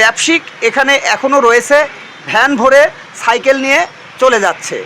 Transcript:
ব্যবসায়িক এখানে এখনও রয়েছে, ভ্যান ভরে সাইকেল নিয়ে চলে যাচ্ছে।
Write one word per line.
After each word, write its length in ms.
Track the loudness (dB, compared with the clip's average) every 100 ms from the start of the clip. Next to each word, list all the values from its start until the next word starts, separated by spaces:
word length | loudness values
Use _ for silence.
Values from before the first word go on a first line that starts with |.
ব্যবসায়িক 420 | 0 0 -2 -2 -4 -6 -4
এখানে 260 | -2 0 0 -2
এখনও 240 | -4 0 0 2
রয়েছে, 300 | 2 2 0 0 -6 -20 -18 -6
ভ্যান 200 | -2 0 0
ভরে 220 | 2 4 2 -2 -20 -10
সাইকেল 340 | -4 -2 0 -2
নিয়ে 160 | 0 -2 -2 -8 -18 0
চলে 180 | 2 2
যাচ্ছে। 320 | 0 -4 -8 -10